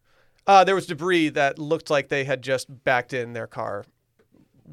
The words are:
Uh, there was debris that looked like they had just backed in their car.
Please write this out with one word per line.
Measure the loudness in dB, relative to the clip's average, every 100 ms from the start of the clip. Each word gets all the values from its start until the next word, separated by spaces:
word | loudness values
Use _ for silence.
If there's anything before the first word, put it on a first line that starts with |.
| _ _ _ _ 4
Uh, | 6
there | 6
was | 2 -2
debris | -6 0 0 2
that | 2 0 -2
looked | -8 -10 -2
like | -2 0
they | -4
had | -2 -4
just | -2 -4 -4 -6
backed | 0 0 -2
in | -8 -8
their | -10 -10
car. | -8 -8 -8 -12 _ _ _ _ _ _ _ -20